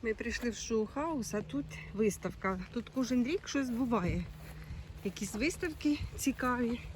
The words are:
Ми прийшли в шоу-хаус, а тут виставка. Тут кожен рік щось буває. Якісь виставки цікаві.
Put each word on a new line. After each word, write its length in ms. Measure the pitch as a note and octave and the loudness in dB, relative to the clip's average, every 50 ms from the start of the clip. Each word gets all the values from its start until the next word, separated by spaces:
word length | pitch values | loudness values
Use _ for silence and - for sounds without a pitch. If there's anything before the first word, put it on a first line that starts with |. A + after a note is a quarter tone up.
| - | 0
Ми 120 | A3+ A3 | 0 0
прийшли 360 | G#3+ A3+ A#3 A3+ - - A#3+ | 0 0 -2 -2 0 0 0
в 40 | G#3+ | -2
шоу-хаус, 800 | - - - A3+ A3 A3 G#3 - C4+ D4 E4+ D#4+ C#4 G#3+ - - | -2 -2 0 2 2 2 2 0 -2 0 0 0 0 -2 0 -2
а 80 | G#3 A3 | -2 -2
тут 220 | - - C#4 C#4 - - - - - - | 0 -2 -2 -2 -2 -6 -10 -10 -8 0
виставка. 640 | F#3+ A3 G#3+ F#3 - - F#3 F3 - - F#3+ F#3+ F#3 F#3 - - | 4 4 4 4 2 -4 -6 -6 0 0 0 0 0 -4 -4 -4
Тут 180 | A#3+ A3 - - | -6 -6 -4 -2
кожен 300 | C4 C4 A#3 B3+ B3 A#3+ | 0 0 4 4 4 4
рік 240 | B3 D#4+ G#4 - - | 4 2 0 0 0
щось 220 | - C#4+ C4+ B3+ | 0 0 2 2
буває. 540 | A#3+ A3+ C4+ B3 A#3 G#3+ F3+ F3 E3 F3 F3 - - - - - - - - - - - - - - - - | 2 0 2 4 4 4 4 4 2 2 0 -2 -6 -10 -10 -10 -10 -12 -10 -10 -8 -10 -10 -10 -12 -4 -4
Якісь 300 | G3+ F3+ - G#3+ F#3+ - | -4 -4 -2 -4 -4 -2
виставки 640 | G#3 A#3 D#4 F#4 - - F4 D#4 - - D4+ D4 D4 - - - | 0 0 0 0 0 -2 -4 -4 0 2 2 2 2 0 -4 -4
цікаві. 640 | - - C#4+ B3+ - - B3+ B3 A#3+ B3 A3+ A#3+ A#3+ - - - | 0 0 0 2 2 2 2 4 4 2 2 2 -2 -4 -8 -10